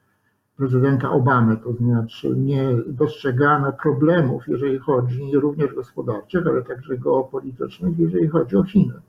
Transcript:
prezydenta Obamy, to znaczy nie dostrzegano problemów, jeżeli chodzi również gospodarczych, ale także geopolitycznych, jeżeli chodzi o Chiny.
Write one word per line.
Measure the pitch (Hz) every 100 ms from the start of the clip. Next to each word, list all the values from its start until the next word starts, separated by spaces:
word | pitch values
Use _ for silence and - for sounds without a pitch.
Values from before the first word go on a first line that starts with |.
| _ _ _ _ _ -
prezydenta | 131 127 135 135 135
Obamy, | 147 127 123 113 110
to | 123
znaczy | 117 120 117 113 - 135 127
nie | 135 135 135 120 131
dostrzegano | 131 151 151 139 123 147 151 139
problemów, | 131 156 131 156 175 127 - 147
jeżeli | 131 139 131
chodzi | - 127 123 123 139
również | 139 147 151 135
gospodarczych, | 131 123 - 123 107 - 180 160
ale | 131
także | 123 127 135 123
geopolitycznych, | 143 135 127 135 135 123 127 - 175 170
jeżeli | 165 180 160
chodzi | 156 127
o | 196
Chiny. | 190 202 127 -